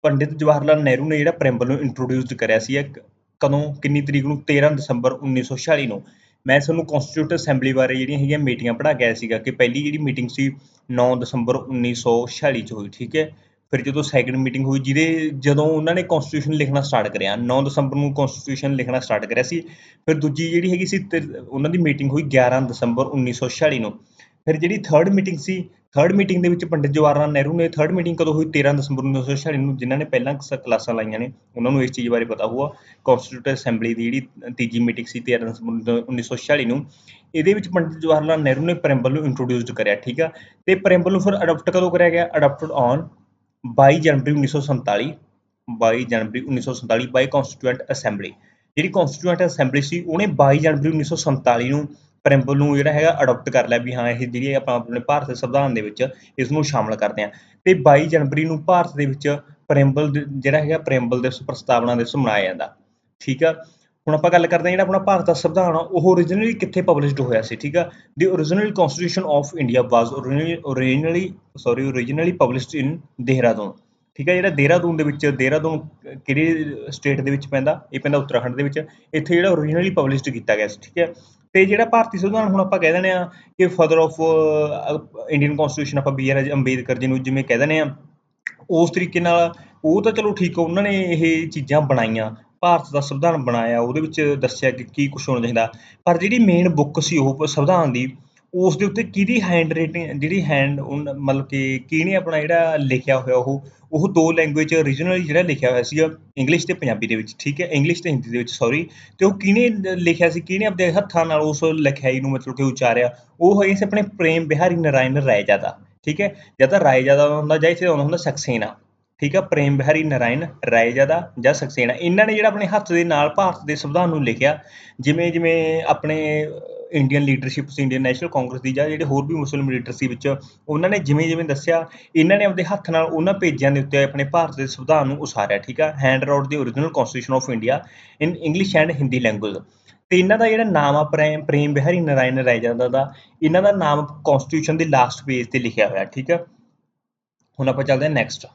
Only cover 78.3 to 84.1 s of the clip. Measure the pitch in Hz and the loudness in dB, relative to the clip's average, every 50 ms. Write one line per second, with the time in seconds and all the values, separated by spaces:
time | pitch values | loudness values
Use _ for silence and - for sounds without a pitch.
78.3 | 131 120 117 123 123 127 143 143 139 151 151 - - _ _ _ - 156 147 151 | -2 -2 -2 -2 -4 -4 -4 -4 -4 -6 -8 -10 -16 _ _ _ -6 -6 -2 0
79.3 | 170 170 175 196 180 156 151 151 156 170 180 190 190 175 143 135 139 135 135 143 | 2 2 4 2 2 2 0 0 0 0 0 0 0 0 0 0 0 -2 -2 -4
80.3 | 127 117 101 - 107 104 107 101 - - - - _ 170 170 165 - - - _ | -8 -6 0 0 0 0 0 -4 -4 -12 -20 -10 _ -2 -2 -2 -2 -14 -20 _
81.3 | _ _ _ _ _ 190 190 190 208 208 233 226 - 233 226 226 - 180 185 196 | _ _ _ _ _ 4 4 4 4 2 2 2 4 2 2 2 -2 -4 -4 -2
82.3 | 208 220 220 202 190 196 185 190 196 185 170 156 165 180 185 190 185 185 180 170 | 0 0 0 2 2 2 2 2 0 2 2 2 2 2 0 0 0 0 -2 -4
83.3 | - - - _ _ - 185 175 180 - 165 156 160 160 160 156 | -10 -20 -20 _ _ 0 0 2 4 2 4 4 6 4 4 2